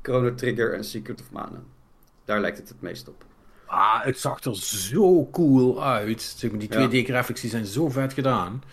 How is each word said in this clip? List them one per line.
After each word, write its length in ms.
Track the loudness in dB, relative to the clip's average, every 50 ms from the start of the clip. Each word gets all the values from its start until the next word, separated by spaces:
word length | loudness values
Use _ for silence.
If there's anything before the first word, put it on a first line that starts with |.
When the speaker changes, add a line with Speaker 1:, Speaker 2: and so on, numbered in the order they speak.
| -6
Speaker 1:
Chrono 320 | 0 0 2 2 2 0
Trigger 400 | 0 -2 -2 0 0 0 0 -2
en 100 | -4 -8
Secret 360 | -8 -10 -10 -10 -10 -12 -14
of 100 | -14 -16
Mana. 320 | -12 -12 -12 -12 -12 -16 -18 -20 -20 _ _ _ _ _ _ _ _ _ _
Daar 160 | -2 0 0
lijkt 180 | 0 0 -4 -6
het 100 | -12 -18
het 120 | -18 -14
meest 280 | -12 -12 -12 -12 -14 -16
op. 160 | -20 -20 -20 -20 _ _ _ -20 -20 -20 -12
Speaker 2:
Ah, 360 | -4 0 2 4 4 4 2 2
het 140 | -2 -4 -2
zag 260 | -2 -4 -4 -4 -6
er 120 | -6 -6
zo 720 | -6 -6 -6 -6 -6 -6 -2 2 4 6 8 8 6 4 2
cool 540 | 0 2 4 6 6 6 6 6 2 0 0
uit. 380 | 0 0 0 0 -2 -4 -4 -6
Zeg 280 | -12 -10 -6 -6 -6
maar, 100 | -4 -4
die 120 | -6 -2 0
Speaker 1:
Ja. 140 | 2 2 2
Speaker 2:
twee 140 | 2 2 0
D 40 |
graphics, 340 | 2 0 0 0 -2 -4 -6
die 100 | -6 -6
zijn 160 | -4 -4 -4
zo 220 | -4 -2 -2 -2 0
vet 220 | 0 -2 -2 -2 -2
gedaan. 500 | -2 0 2 2 0 0 -4 -6 -10 -12 -14